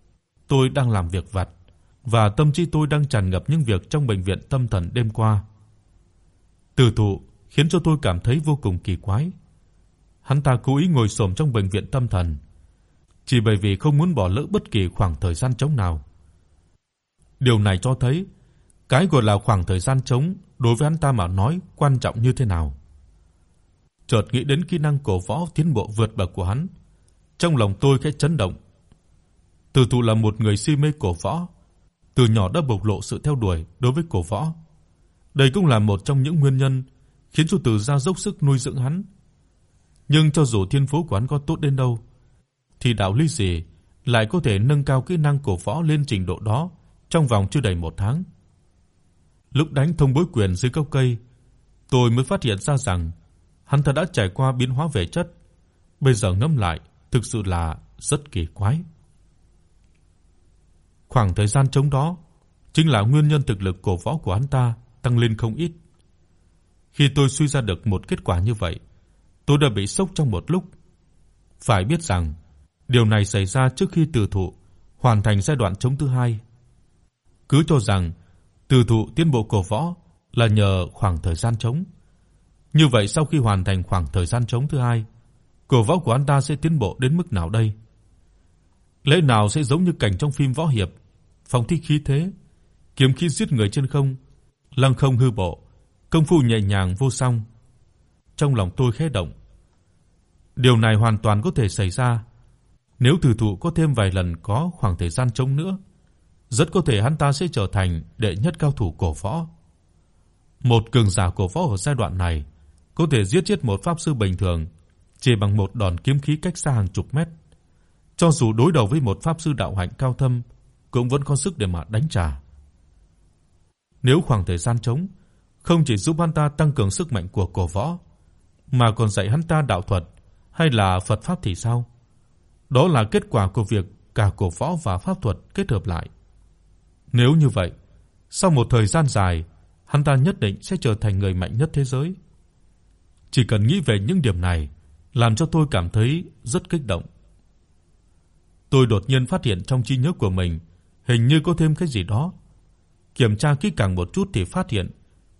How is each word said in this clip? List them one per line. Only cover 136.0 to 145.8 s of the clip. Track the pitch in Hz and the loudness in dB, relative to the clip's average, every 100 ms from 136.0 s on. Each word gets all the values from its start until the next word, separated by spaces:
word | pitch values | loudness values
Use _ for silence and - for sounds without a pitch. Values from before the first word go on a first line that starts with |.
| - - _ _ _ _ _ _ _ _ - | -8 -16 _ _ _ _ _ _ _ _ -2
Nếu | 123 123 | 4 4
như | 160 139 | 6 4
vậy, | 101 87 - _ - _ _ _ | 2 -4 -6 _ -20 _ _ _
sau | - 190 | -2 2
một | 143 113 | 2 4
thời | 120 104 | 2 4
gian | 165 143 | 2 2
dài, | 113 92 82 80 _ _ _ | 2 0 0 -6 _ _ _
hắn | - 147 | -4 0
ta | 147 | 2
nhất | 135 160 202 | 2 2 0
định | 104 101 | -2 -4
sẽ | - 190 | -6 -4
trở | 120 | -2
thành | 104 110 98 | 0 0 0
người | 98 | 0
mạnh | 92 90 113 | -2 -2 -2
nhất | 160 | -2
thế | 143 | -2
giới. | 127 131 165 190 - _ _ _ _ _ _ _ _ _ _ | -2 -4 -6 -8 -18 _ _ _ _ _ _ _ _ _ _
Chỉ | - | 0
cần | - 107 110 | 2 2 2
nghĩ | 196 | 0
về | 143 104 | 0 0
những | 104 185 | 0 0
điểm | 123 85 | 0 0
này, | 90 85 76 - - - _ | -2 -2 -6 -12 -20 -20 _
làm | 117 117 110 | 0 2 2
cho | 160 | 0
tôi | 160 147 | 0 0
cảm | 101 | 0